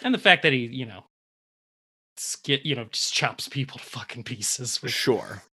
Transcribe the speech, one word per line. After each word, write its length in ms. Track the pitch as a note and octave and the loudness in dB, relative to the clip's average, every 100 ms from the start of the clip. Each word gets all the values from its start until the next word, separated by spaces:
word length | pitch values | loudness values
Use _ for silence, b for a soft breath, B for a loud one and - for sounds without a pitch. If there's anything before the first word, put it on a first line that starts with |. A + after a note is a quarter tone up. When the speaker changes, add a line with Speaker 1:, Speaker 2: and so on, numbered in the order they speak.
Speaker 1:
And 120 | B3 | 0
the 40 | B3 | 4
fact 240 | G#3 F3 | 8 8
that 100 | D#3+ | 6
he, 60 | C3 | 4
you 260 | A#2 C3 A#2+ | 0 -6 -10
know, 180 | F#2 - _ _ _ _ _ _ _ _ _ _ - | -12 -18 _ _ _ _ _ _ _ _ _ _ -10
ski-, 440 | - - - C#3 | -8 -6 -2 0
you 100 | D3+ | 0
know, 100 | B2 A2 | -4 -4
just 220 | - - | -4 -2
chops 340 | - C3 - - | 0 0 -2 -8
people 300 | C#3 C3 - | -6 -6 -8
to 60 | |
fucking 400 | - B2+ - B2 | -14 -12 -12 -12
pieces 580 | - G#2+ G#2 - B2 - | -10 -6 -4 -4 -4 -4
with 100 | B2+ | -4
Speaker 2:
Sure. 500 | - - A2 - G#2 - | -2 2 2 0 -12 -16